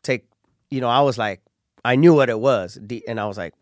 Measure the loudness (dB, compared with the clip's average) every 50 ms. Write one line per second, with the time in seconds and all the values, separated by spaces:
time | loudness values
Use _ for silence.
0 | -6 -6 -6 -6 -6 _ _ _ _ _ _ _ _ _ -8 -4 -2 0 2 2
1 | 2 2 0 -2 -4 -6 -6 -10 _ _ _ _ _ _ _ _ -2 0 2 6
2 | 6 6 6 6 4 2 -2 -2 0 0 0 -2 -4 -8 -14 -18 -16 -14 -14 -12
3 | -10 -10 -8 -6 -6 -8 -8 -10 -12 -14 -14 _